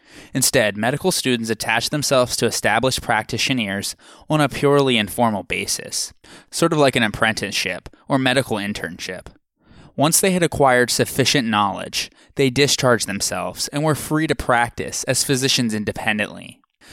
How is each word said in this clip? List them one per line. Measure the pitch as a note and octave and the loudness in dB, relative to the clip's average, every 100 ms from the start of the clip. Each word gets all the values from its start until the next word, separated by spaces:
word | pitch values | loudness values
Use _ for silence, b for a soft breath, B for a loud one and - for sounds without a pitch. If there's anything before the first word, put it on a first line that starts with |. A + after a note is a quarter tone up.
| B B B | B B B
Instead, | C3+ - C3+ G#2+ G2+ | -2 2 4 2 0
medical | A2+ C#3 - | -2 0 -2
students | - C3+ B2 A2+ | 0 0 0 0
attached | A2 - A2+ - | -4 0 0 0
themselves | D3+ C3+ C3 B2 - | -2 0 2 2 0
to | A#2 | -2
established | - A2 A2 B2+ - | 0 0 2 0 -2
practitioners | - A2 G#2+ A#2 - C3 G#2 G2 G2 - B B B | -2 -2 -2 -4 -2 -2 -2 -4 -6 -10 B B B
on | D#3 | 0
a | C#3 | 0
purely | - C#3+ C#3+ C3+ A#2+ | 2 2 4 4 2
informal | G2 F#2 A#2+ G2 | 0 0 0 0
basis, | F2 F2+ G2+ - - - - - B B B | -4 -6 -4 -6 -6 -8 -8 -12 B B B
sort | - E3+ | 0 0
of | D#3 | 4
like | C#3 B2 | 4 4
an | |
apprenticeship | A2 - A2+ A2 G2+ - F#2 F2 - b b | 0 0 0 0 -4 -4 -4 -6 -12 b b
or | C#3 | 0
medical | C3 B2+ B2 A2 | 2 0 0 -2
internship. | G2+ G#2 E2 F2 - F2+ - - _ _ b b b - | -4 -6 -8 -10 -10 -12 -14 -20 _ _ b b b 0
Once | D#3 - | 2 4
they | G3 | 2
had | F3+ | 2
acquired | E3 - C#3 B2 A#2+ | 0 4 4 6 4
sufficient | - A#2+ - B2+ D3 A2+ | 2 0 2 2 2 2
knowledge, | G#2+ G2+ F2+ - - - b b - | 2 0 -2 -8 -8 -8 b b 0
they | C#3 | 0
discharged | B2+ C#3+ - C3 A#2 - | 2 2 2 4 2 0
themselves | G2 - F#2+ F2+ E2 - | -4 -4 -4 -6 -6 -6
and | C#3+ | -2
were | D#3 C#3+ | 0 0
free | - D#3 D#3 | -2 -2 0
to | C#3 | -2
practice | - A#2+ A#2+ - B2+ - - | 0 2 2 -4 -8 -6 -2
as | B2+ | -2
physicians | - C3 C3 - A#2 | 0 0 0 0 0
independently. | G#2+ G#2 - - G#2+ G#2 F#2 F#2 - _ _ B | -2 -4 -4 -2 -2 -4 -8 -18 -20 _ _ B